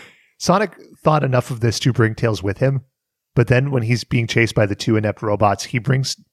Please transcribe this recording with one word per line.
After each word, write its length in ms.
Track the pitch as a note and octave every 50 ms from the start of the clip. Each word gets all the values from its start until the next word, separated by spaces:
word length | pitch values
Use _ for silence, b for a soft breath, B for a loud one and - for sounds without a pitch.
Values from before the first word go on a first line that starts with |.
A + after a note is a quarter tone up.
| B B B B B B B B
Sonic 360 | - - F3 G3+ G#3+ E3+ - - - - - _ _
thought 200 | E3 B2+ B2+ C#3
enough 280 | C3+ B2+ B2 - -
of 80 | C3+ A2+
this 180 | B2 A2+ G#2 -
to 120 | - C3 A2
bring 220 | - A#2 A2 G#2+
Tails 280 | - B2 A2+ G#2+ F2+ F#2
with 140 | G2+ F#2+
him, 240 | - C3 C3+ C#3 C3 - _ _ _ _ _ _ _ _ _ _
but 120 | A#2+ A#2
then 240 | - B2 B2 C3+ C#3+
when 120 | C3+ B2+ A2
he's 200 | A2 A#2+ G#2+ -
being 240 | - C3+ B2 A2+
chased 280 | G#2+ - - A#2 G#2+ -
by 100 | A#2+ G#2+
the 100 | G2 G2+
two 220 | - - A#2 A2
inept 240 | G#2+ G#2+ G#2 G2 -
robots, 420 | - G#2+ G#2 G2 G#2+ G2+ G2 - -
he 140 | - - A#2+
brings 380 | G2 C3+ C3 C3+ C3 - - - _ _